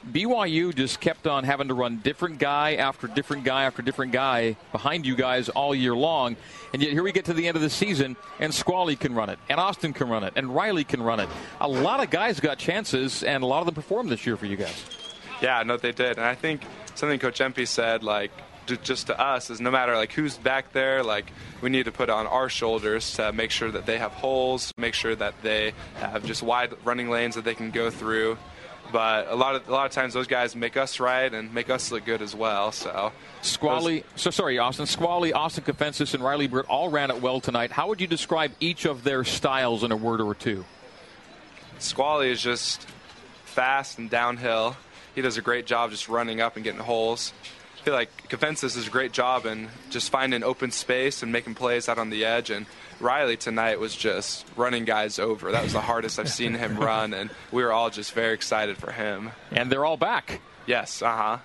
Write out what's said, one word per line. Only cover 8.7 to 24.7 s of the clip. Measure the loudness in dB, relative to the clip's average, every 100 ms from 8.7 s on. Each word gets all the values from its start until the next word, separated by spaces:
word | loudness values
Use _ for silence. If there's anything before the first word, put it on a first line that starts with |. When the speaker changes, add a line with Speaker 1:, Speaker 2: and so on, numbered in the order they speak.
| 2 2 0
Speaker 1:
can | 0
run | 0 -2
it, | -4 0
and | 2
Austin | 2 0 -4
can | -2 0
run | 0
it, | 0
and | -2 0
Riley | 0 2 0
can | 0 0
run | 2 2
it. | -2 -6 -12 -2
A | 0
lot | 4 2 2
of | 2
guys | 2 2 2
got | 0 0
chances, | 0 0 0 0 0 0
and | 0 2
a | 2
lot | 2
of | 2
them | -2
performed | -2 -2 0
this | 0 0
year | -2
for | -2
you | -4
guys. | -4 -6 -12 -14 -14 -16 -14 -2
Speaker 2:
Yeah, | 2 2
no, | 2 0
they | 0
did, | 0 0 2
and | 0
I |
think | 0 -2 -2 -8 -16 -14 -4
something | 0 0
Coach | 0 0
Empey | -2 0 -2
said, | 0 2 0
like, | 0 -2 -2 -8 -20 -16 -6
ju-, | -6
just | -2 -4 -2
to | 0
us | 2 0 -4
is | -4
no | 0
matter, | 2 4 2
like, | 0
who's | 0 -2 0
back | 0 0 -2
there, | 0 2 2
like, | 2 -2 -4 -14 -16 -4
we | 0
need | 2
to | 0
put | 0 2
on | 2 2
our | 0 0
shoulders | 0 0 2 0 0 -2
to | -2 0
make | 0 -2
sure | 0 -2
that | -2 -2
they | -2
have | -2
holes, | -2 0 2 2 0 -4